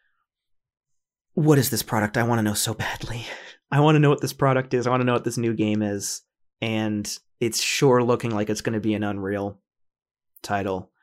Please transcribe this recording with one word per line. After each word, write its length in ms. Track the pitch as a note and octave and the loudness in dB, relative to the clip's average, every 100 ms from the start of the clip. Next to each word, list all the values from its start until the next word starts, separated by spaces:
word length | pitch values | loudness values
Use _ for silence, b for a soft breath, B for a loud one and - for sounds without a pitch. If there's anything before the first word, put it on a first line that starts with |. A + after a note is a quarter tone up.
| _ _ _ _ _ _ _ _ _ _ _ _ _ | _ _ _ _ _ _ _ _ _ _ _ _ _
What 240 | - D3+ C#3+ | 0 4 4
is 120 | A2+ | 4
this 120 | A2+ | -2
product? 340 | - A2 G#2 A#2+ | -2 0 0 0
I 80 | |
wanna 180 | A#2 A#2 | 0 2
know 120 | G#2+ | 0
so 200 | G#2 - | 0 -2
badly. 520 | G#2+ - - - A#2 - B B B - | -4 -6 -8 -10 -10 -10 B B B -4
I 100 | C#3 | 2
wanna 200 | D3+ D3+ | 4 6
know 100 | D3 | 4
what 100 | D3 | 4
this 120 | C3 | 0
product 420 | - C#3 C3 C3 | 0 2 2 0
is. 120 | B2 A#2+ | 0 2
I 40 | |
wanna 140 | B2+ | 2
know 100 | B2 | 2
what 100 | A#2+ | 0
this 140 | A#2+ A#2+ | 0 -2
new 160 | A#2 | -2
game 280 | G#2+ G#2+ G#2+ | 0 0 0
is. 400 | G#2 G2+ G2+ - _ _ _ - | 0 -4 -6 -10 _ _ _ -8
And 500 | A2+ A2 G#2+ G#2 G#2 - _ - | -4 -2 -2 -4 -6 -10 _ -6
it's 220 | A#2 G#2+ | -4 -2
sure 400 | - - C#3+ B2 | -4 2 4 4
looking 300 | A#2+ A#2 A#2+ | 4 0 0
like 180 | G#2+ G#2+ | -2 -2
it's 100 | G#2+ | -4
gonna 200 | - A2+ | -2 -2
be 140 | G#2+ | -2
an 100 | G#2 | -2
Unreal 560 | G#2 G2+ F#2+ G2+ G2+ G2+ _ _ _ _ _ _ _ _ | -2 -4 -4 -4 -6 -10 _ _ _ _ _ _ _ _
title. 480 | - G2+ G2+ F#2 - _ | -6 -4 -2 -4 -8 _